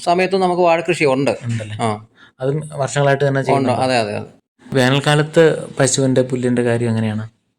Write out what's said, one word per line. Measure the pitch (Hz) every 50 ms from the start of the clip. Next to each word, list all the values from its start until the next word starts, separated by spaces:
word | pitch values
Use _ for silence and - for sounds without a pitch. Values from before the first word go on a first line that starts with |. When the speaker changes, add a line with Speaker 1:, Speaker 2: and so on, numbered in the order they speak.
| -
Speaker 1:
സമയത്തും | 175 175 180 185 185 196 190
നമുക്ക് | 185 185 175 175 180
വാഴക്കൃഷി | 170 165 170 165 185 170 147 160
ഉണ്ട്. | 139 131 135 143 123
Speaker 2:
ഉണ്ടല്ലേ? | 101 - - 120 117 110 110 104 107 110
Speaker 1:
ആ. | 120 113 107 107 110 - _ _ - - _ -
Speaker 2:
അതും | 131 135 139 156 151 156 -
വർഷങ്ങളായിട്ട് | 143 135 131 - 147 143 139 139 131 143 139
തന്നെ | 135 135
Speaker 1:
ഉണ്ട്. | 131 131
Speaker 2:
ചെയ്യുന്നുണ്ടോ? | 139 139 135 127 120 - 131
Speaker 1:
അതെ, | 127 131 120
അതെ, | 110 104 107
അതെ. | 104 104 - - _ _ _ _ _ _ - -
Speaker 2:
വേനൽക്കാലത്ത് | 135 123 127 135 143 135 151 147 151 151 151 - 170 165 156 156 - - - - -
പശുവിൻ്റെ | 139 127 - 139 135 131 127 131 127
പുല്ലിൻ്റെ | 127 131 123 123 123 123 120 120
കാര്യം | 120 117 117 120 117
എങ്ങനെയാണ്? | 113 110 110 110 107 107 110 110 _ _ _ _ _